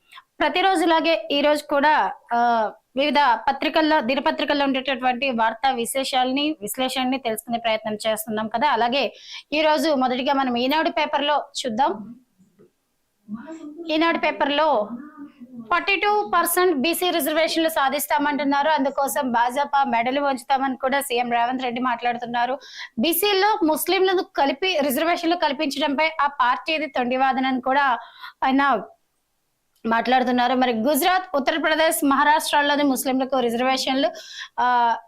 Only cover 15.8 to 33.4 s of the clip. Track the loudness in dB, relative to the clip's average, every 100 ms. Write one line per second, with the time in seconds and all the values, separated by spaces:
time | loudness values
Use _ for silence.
15.8 | 0 0 2 2 2 0 2 2 2 2
16.8 | 0 0 0 0 0 0 0 2 0 2
17.8 | 0 0 0 0 0 0 0 2 2 2
18.8 | 0 0 -2 0 0 2 0 0 0 2
19.8 | 2 0 0 0 0 -2 -2 0 0 -2
20.8 | -2 -2 -2 -2 0 0 0 -2 -4 -2
21.8 | -2 -2 -2 -4 -4 -2 -2 -4 -8 -18
22.8 | -14 -2 -2 0 0 2 2 2 0 0
23.8 | 0 2 2 0 -2 0 0 0 -2 0
24.8 | 0 0 0 0 0 0 0 -2 -4 -2
25.8 | -2 0 -2 0 -4 0 0 0 -2 -4
26.8 | -2 -2 -2 0 0 0 0 -2 0 2
27.8 | 2 0 -4 -20 -20 -6 0 2 2 2
28.8 | -2 -18 _ _ _ _ _ _ _ _
29.8 | -2 0 2 2 2 2 2 2 0 0
30.8 | 0 2 2 0 0 -2 0 0 0 2
31.8 | 2 2 2 2 4 4 2 2 2 2
32.8 | 2 0 0 -2 0 0